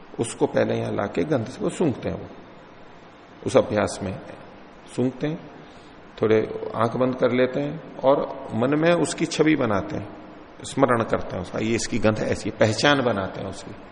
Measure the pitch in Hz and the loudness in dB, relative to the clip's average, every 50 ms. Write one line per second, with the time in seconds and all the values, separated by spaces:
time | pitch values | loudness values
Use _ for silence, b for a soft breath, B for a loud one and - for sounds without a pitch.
0 | - - - - 120 - - - 147 - - 127 113 113 117 117 113 113 107 104 | -20 -8 -4 -4 -4 -4 -2 0 0 0 2 2 0 2 0 -2 -4 -4 -2 -2
1 | 104 101 - - 160 151 156 123 110 - - - 196 180 - - 190 147 110 - | -4 -2 -2 -2 0 0 0 -2 -2 -4 -6 -4 -4 -2 0 0 0 0 0 -2
2 | - 95 90 92 95 - - - - - - - - - - - - - - - | -4 -6 -6 -6 -10 -12 -16 -18 -20 -20 -20 -20 -20 -20 -20 -20 -20 -20 -20 -20
3 | - - - - - - - - - 107 - 123 - - 104 104 98 98 - - | -20 -20 -20 -20 -20 -20 -14 -10 -2 2 4 4 4 4 2 2 2 0 -2 -4
4 | 101 95 92 - - - - - - - - - - - - - - - - - | -6 -6 -6 -8 -12 -14 -16 -16 -18 -20 -20 -20 -20 -20 -20 -20 -20 -6 -2 -2
5 | 123 131 127 - 151 147 160 185 - - - B B B B B B B B B | 0 0 -2 -2 -4 -4 -4 -6 -10 -14 -18 B B B B B B B B B
6 | - - - - 113 107 110 110 - - - - - - - - 113 117 120 120 | -20 -18 -4 0 2 4 4 4 2 0 -4 -8 -8 -4 -2 0 0 0 2 2
7 | 127 131 123 - 131 120 120 127 127 123 - 143 143 147 156 160 - - - - | 0 0 2 2 2 2 4 4 2 2 2 -2 -4 -4 -6 -8 -12 -14 -6 0
8 | - 135 143 147 - - - - - - 113 110 120 135 147 151 160 170 175 170 | 4 4 4 4 2 -2 -6 -10 -8 -4 -2 0 2 2 4 4 4 4 4 4
9 | 156 - - - 165 - - - 151 156 156 135 127 110 104 95 92 - - 107 | 2 0 0 -2 -2 0 2 4 4 4 4 4 2 2 0 0 -2 -2 -6 -8
10 | 104 - - - - - - - - - - - - - - 135 135 120 123 117 | -8 -10 -12 -16 -16 -18 -18 -18 -20 -20 -18 -14 -12 -6 0 2 4 4 4 2
11 | 110 - 107 92 - - - 95 90 - - 120 113 110 113 107 - - - 117 | 2 0 -2 -2 -2 -4 -6 -6 -6 -4 -4 -2 0 0 0 0 0 -2 0 2
12 | 98 110 107 107 - 127 117 - - - - - 123 110 110 - - 147 143 139 | 2 2 2 2 0 -2 -2 -2 -4 -4 0 2 2 2 4 4 4 4 4 4
13 | 123 120 107 98 95 92 - - - 98 98 - - - - - - - | 4 2 0 0 -2 -4 -6 -8 -8 -8 -8 -10 -12 -14 -14 -14 -16 -18